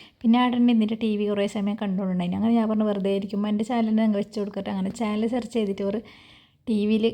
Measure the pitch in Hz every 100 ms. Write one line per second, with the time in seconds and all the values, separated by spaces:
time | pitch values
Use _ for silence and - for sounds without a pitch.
0 | - _ 226 247 247 240 240 226 214 220
1 | 220 208 208 202 202 214 202 208 202 190
2 | 190 180 175 190 220 233 220 214 214 202
3 | 196 196 196 202 214 208 220 240 220 220
4 | 220 202 208 214 202 196 196 196 190 -
5 | 220 214 226 254 - 233 202 196 202 214
6 | - - - - _ _ - 214 208 220
7 | 226